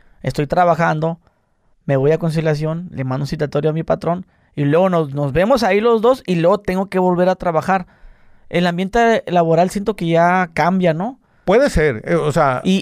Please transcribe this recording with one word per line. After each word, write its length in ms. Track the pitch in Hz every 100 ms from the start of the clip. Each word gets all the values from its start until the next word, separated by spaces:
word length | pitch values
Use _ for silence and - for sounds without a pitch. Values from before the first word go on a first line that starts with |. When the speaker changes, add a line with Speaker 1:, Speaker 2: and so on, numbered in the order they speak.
| _ _
Speaker 1:
"Estoy 240 | 131 127 147
trabajando, 720 | 180 175 160 165 156 160 165 _ _ _ _ _ _
me 120 | - 139
voy 160 | 139
a 60 | 160
conciliación, 680 | 170 160 156 147 156 165 180
le 120 | -
mando 200 | 131 131
un 40 | 139
citatorio 420 | 156 147 147 156
a 40 |
mi 80 | 160
patrón, 440 | 160 - 160 175 - _ _
y 100 | -
luego 240 | 143 156 190
nos, 240 | 170 147
nos 180 | 143 143
vemos 300 | 143 208 262
ahí 180 | 214 202
los 200 | 233 226
dos, 220 | 233 262 -
y 100 | 170
luego 220 | 165 202
tengo 260 | 190 185 190
que 120 | 185
volver 300 | 180 175 180
a 60 | 185
trabajar"? 500 | 185 156 - 190 175 _ - - - - -
El 180 | 175 175
ambiente 560 | 175 190 233 233 226 -
laboral 420 | 175 165 165 180
siento 240 | 202 208
que 140 | 214 170
ya 420 | 165 175 185 175
cambia, 380 | 165 160 185 175
¿no? 260 | 156 220 269 _ _
Speaker 2:
Puede 260 | - 220 285
ser, 320 | 170 143 110
eh, 120 | - 165
o 160 | 147
sea 280 | 160 139 127
Speaker 1:
Y, 140 | 185 190